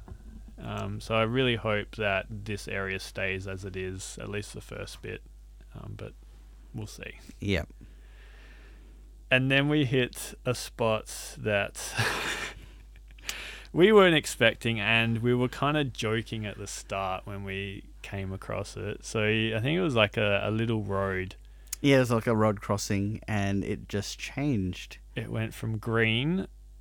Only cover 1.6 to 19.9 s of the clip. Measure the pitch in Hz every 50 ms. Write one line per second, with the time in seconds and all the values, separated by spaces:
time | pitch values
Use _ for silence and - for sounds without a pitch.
1.6 | - 113 104 104 101 - - - 107 101 98 95 - - 113 104 101 110 104 98
2.6 | - - 98 98 95 95 95 95 - - - - 98 95 95 95 95 101 95 92
3.6 | 98 98 92 95 92 92 92 95 - - - - 113 104 101 104 104 - - 110
4.6 | - - - 101 101 101 - - - 107 101 - - - - - - - - -
5.6 | - - - - - - 104 101 104 - - - - - - - - - - -
6.6 | - - - 117 107 101 - - - - - - - - - - - 98 95 82
7.6 | - - - - - - - - - - - - - - - - - - - -
8.6 | - - - - - - - - - - - - - - 131 127 131 135 135 139
9.6 | 139 147 151 151 147 120 131 131 123 - - - - - - - - 131 120 -
10.6 | - - - - 120 113 110 107 - - - - - - - 151 123 107 104 101
11.6 | 101 113 - - - - - - 110 - - - - - - - - - - -
12.6 | - - - - - - - - - - - - - - - - - - - -
13.6 | - - - 143 175 208 220 208 190 180 165 151 - - - - 123 113 - -
14.6 | - 117 113 110 101 107 113 113 113 113 117 110 113 120 123 123 123 127 - -
15.6 | 139 143 151 151 147 131 - - - 107 110 113 110 - 113 110 107 104 101 -
16.6 | 101 98 - - - - 104 98 98 95 92 92 - 104 101 98 101 98 95 98
17.6 | 98 101 98 101 - - - - - - - 98 98 95 95 95 - - 110 98
18.6 | 101 - - 104 98 104 - - - - - 113 107 107 110 110 110 110 110 110
19.6 | 110 139 156 180 185 165